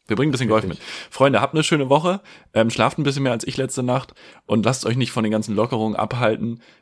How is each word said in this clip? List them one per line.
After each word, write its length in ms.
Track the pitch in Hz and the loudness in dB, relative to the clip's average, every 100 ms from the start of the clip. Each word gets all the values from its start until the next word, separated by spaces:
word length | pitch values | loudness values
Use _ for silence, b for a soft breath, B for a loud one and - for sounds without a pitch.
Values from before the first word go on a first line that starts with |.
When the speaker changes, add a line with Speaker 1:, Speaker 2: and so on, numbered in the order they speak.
| - | -4
Speaker 1:
Wir 100 | 110 | 0
bringen 120 | 151 | 0
ein 40 | |
bisschen 160 | 120 117 | 0 2
Golf 140 | 110 | 2
Speaker 2:
Richtig. 160 | 98 - | 0 -8
Speaker 1:
mit. 80 | B B B | B B B
Freunde, 300 | - 135 110 | 2 4 4
habt 140 | 139 | 2
eine 100 | 156 | 0
schöne 240 | - 156 131 | 0 0 2
Woche. 320 | 143 175 196 B B B | 2 2 -2 B B B
Ähm, 160 | 110 113 | 0 0
schlaft 300 | - 110 - | 2 0 2
ein 60 | |
bisschen 180 | 143 139 | -2 0
mehr 100 | 131 | -2
als 140 | 117 - | -2 -4
ich 100 | 135 | -6
letzte 260 | 131 - | -4 -2
Nacht 300 | 123 127 - - B B | 0 -2 -4 -18 B B
und 220 | - 110 113 | -2 0 2
lasst 180 | - | 0
euch 120 | - 120 | 0 0
nicht 140 | 120 | -2
von 100 | 120 | -2
den 100 | 107 | 0
ganzen 220 | 110 110 | 0 0
Lockerungen 420 | 101 120 113 110 104 | 0 0 0 -2 -2
abhalten. 640 | 107 123 113 - 117 117 b b | -4 0 0 0 -4 -8 b b